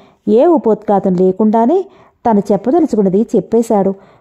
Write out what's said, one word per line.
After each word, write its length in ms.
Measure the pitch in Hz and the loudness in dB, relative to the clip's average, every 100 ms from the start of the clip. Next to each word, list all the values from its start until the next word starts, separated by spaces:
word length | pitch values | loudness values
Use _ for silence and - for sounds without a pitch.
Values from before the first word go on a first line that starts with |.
| _ _ - | _ _ -2
ఏ 180 | 220 330 | 2 4
ఉపోద్ఘాతం 680 | 302 226 214 - 196 190 | 2 0 -2 -2 -2 0
లేకుండానే 720 | 180 185 185 214 226 233 370 370 - - _ 240 | 0 0 0 0 0 0 -2 -4 -14 -20 _ -2
తను 120 | 208 196 | 0 0
చెప్పదలుచుకున్నది 760 | 196 233 339 311 208 196 185 240 220 | -2 0 -2 0 0 0 0 -2 -2
చెప్పేశాడు. 580 | 180 226 233 214 190 190 - _ | -2 -2 0 0 -2 -6 -14 _